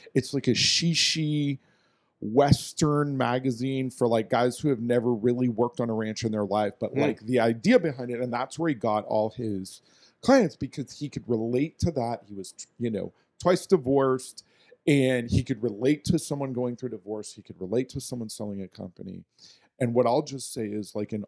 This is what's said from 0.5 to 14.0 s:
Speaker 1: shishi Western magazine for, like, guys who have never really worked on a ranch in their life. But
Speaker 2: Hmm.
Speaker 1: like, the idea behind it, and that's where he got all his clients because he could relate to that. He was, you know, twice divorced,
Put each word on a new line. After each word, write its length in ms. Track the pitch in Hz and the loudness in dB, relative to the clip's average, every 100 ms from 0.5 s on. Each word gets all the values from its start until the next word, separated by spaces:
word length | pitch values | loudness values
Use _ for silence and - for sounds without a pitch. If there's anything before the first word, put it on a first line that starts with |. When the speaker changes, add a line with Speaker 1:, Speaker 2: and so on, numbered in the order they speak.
Speaker 1:
shishi 1080 | 110 - - 165 160 - 160 151 151 143 135 _ _ _ _ _ _ | 2 2 2 2 2 0 0 0 0 0 -4 _ _ _ _ _ _
Western 960 | 104 120 143 139 - - 151 147 147 135 | 0 4 6 4 2 0 2 2 0 0
magazine 760 | 120 127 131 117 131 135 131 | 0 0 0 -2 -2 -2 -4
for, 180 | - 120 | 0 2
like, 200 | 113 107 | 2 2
guys 280 | 123 123 123 | 2 2 0
who 100 | 151 | 0
have 100 | 123 | 0
never 320 | 120 123 120 | 2 2 2
really 340 | 117 117 123 127 | 2 2 2 2
worked 320 | 110 120 - | 2 0 0
on 80 | 117 | -2
a 40 | |
ranch 300 | 110 110 107 | -2 -4 -4
in 80 | 117 | -2
their 120 | 107 101 | -2 0
life. 260 | 101 104 - | 0 0 -2
But 120 | 107 | -4
Speaker 2:
Hmm. 80 | 131 | 0
Speaker 1:
like, 200 | 143 117 | 0 -2
the 200 | 107 123 | 0 2
idea 380 | 113 117 180 247 | 2 2 4 4
behind 320 | 165 127 123 | 4 -4 -6
it, 100 | 120 | -6
and 120 | 123 | -4
that's 260 | 120 131 - | -4 -4 -2
where 100 | 165 | -2
he 60 | |
got 300 | 127 113 107 | 0 0 0
all 260 | - 107 110 | 0 0 0
his 520 | - 113 98 95 - _ _ _ _ | -2 -4 -4 -8 -14 _ _ _ _
clients 340 | - 269 185 - | 4 6 4 0
because 420 | 135 - 127 - | -8 -8 -10 -8
he 100 | 147 | -8
could 180 | - 110 | -8 -2
relate 500 | 113 117 123 160 - | -2 0 0 -2 0
to 100 | 180 | -2
that. 300 | 147 117 117 101 | 0 -4 -6 -10
He 80 | |
was, 200 | 98 92 - - - | -14 -12 -16 -20 -6
you 120 | 117 | -4
know, 220 | 104 90 - _ - | -4 -6 -12 _ -2
twice 280 | 180 185 - | 2 2 4
divorced, 800 | 185 127 139 | 2 4 4